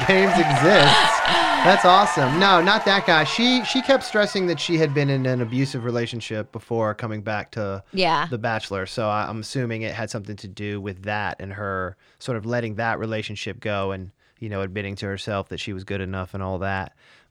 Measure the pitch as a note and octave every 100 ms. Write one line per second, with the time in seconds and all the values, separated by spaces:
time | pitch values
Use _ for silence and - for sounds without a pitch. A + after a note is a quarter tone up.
0 | B2+ F#3+ F#3+ F#3 D#3 C3 D#3+ G3 D3 -
1 | - - - - - - E3+ G3 F3+ F#3
2 | G3+ D#3 C3 D#3+ G3 F3+ F3+ G#3+ G#3 G3
3 | F#3+ D#3+ D3+ - A#3+ B3+ G#3 C4 B3 C4
4 | - G#3+ G3+ G3 F3 D#3 - D#3+ D#3 C#3+
5 | C#3 C3+ C3 B2 A2+ B2+ C#3 B2+ A#2+ A#2
6 | A#2 A#2 - G#2+ G#2 G#2+ - A#2 G#2+ G#2
7 | A2+ G#2+ G#2 G#2 - A#2 G2+ G2 - F#3+
8 | F3 D#3 D#3+ A#2+ A#2 A2 - G2 F#2+ -
9 | G#2+ G#2 F2+ A2 G#2+ C#3 A#2+ A2 A2 A#2
10 | G#2+ A2+ G2+ G#2 G2+ F#2+ G#2 G#2 G2+ F#2
11 | G2+ G#2 G2 - G2 F#2+ G2+ F#2+ F#2 -
12 | _ _ - A#2 A2 A#2+ A#2 G#2 A2+ E2
13 | A2 A2 G#2+ G2+ G#2 G2 G#2+ G2+ G2 F#2+
14 | F#2 - _ - A2 G2+ G2 G2 G2 G2
15 | G2+ G2 - G2+ - F2 - F#2+ G2 G2
16 | F#2 F#2+ F#2 G2 F#2+ F#2 F#2+ F#2+ F2+ _
17 | _ _ _